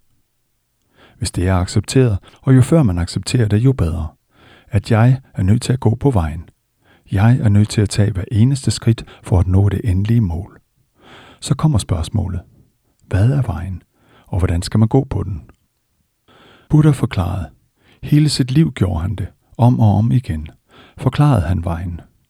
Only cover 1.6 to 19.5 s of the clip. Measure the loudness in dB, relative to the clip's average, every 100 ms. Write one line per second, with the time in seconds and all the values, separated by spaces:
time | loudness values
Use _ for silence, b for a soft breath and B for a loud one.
1.6 | 0 -4 0 0 2 0 b b 2 4
2.6 | 4 4 2 0 -2 -6 -4 -2 0 2
3.6 | 2 0 -2 -2 -8 -12 _ b b b
4.6 | b -4 0 2 4 2 -2 -4 0 0
5.6 | 0 -2 0 0 0 0 -2 -6 -14 _
6.6 | _ _ b b b 0 2 4 4 4
7.6 | 2 0 -2 0 0 -2 -4 2 2 2
8.6 | -2 -2 -2 -2 -4 B -2 0 2 2
9.6 | 2 0 -2 -2 0 0 0 -4 -10 -18
10.6 | _ _ _ B B B B B -6 -2
11.6 | 0 0 -2 -4 -2 -4 -4 -6 -10 _
12.6 | _ _ _ _ _ 0 2 2 -2 -4
13.6 | -8 -10 -14 b b b b -4 -2 -2
14.6 | -2 0 2 2 0 -6 -6 -10 -14 _
15.6 | _ _ _ _ _ _ _ b b b
16.6 | b 2 4 2 -2 -4 -4 -4 -8 -14
17.6 | _ _ b b 0 2 2 0 -2 2
18.6 | 0 0 -2 -2 -4 -6 -10 -12 _